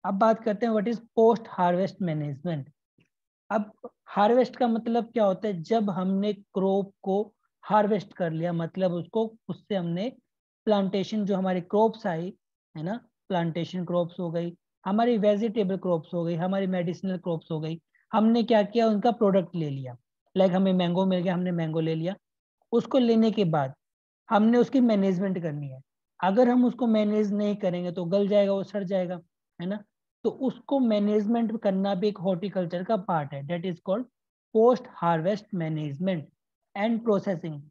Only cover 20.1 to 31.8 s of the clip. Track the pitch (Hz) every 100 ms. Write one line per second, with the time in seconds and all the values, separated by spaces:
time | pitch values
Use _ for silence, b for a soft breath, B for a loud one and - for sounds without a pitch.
20.1 | _ _ 185 185 180 190 185 175 175 190
21.1 | 180 180 180 180 170 160 160 160 160 165
22.1 | 202 _ _ _ _ _ 233 - 277 233
23.1 | 226 226 214 180 160 135 - _ _ _
24.1 | _ - 208 220 240 240 269 240 208 190
25.1 | 180 196 185 165 147 143 131 _ _ _
26.1 | _ 185 202 247 247 247 - 240 220 208
27.1 | 214 208 202 208 202 190 175 180 175 170
28.1 | 196 196 208 196 196 190 208 185 196 180
29.1 | 175 _ _ _ - 175 208 - _ _
30.1 | _ 220 - 262 - - 277 240 208 208
31.1 | 214 202 233 226 220 208 190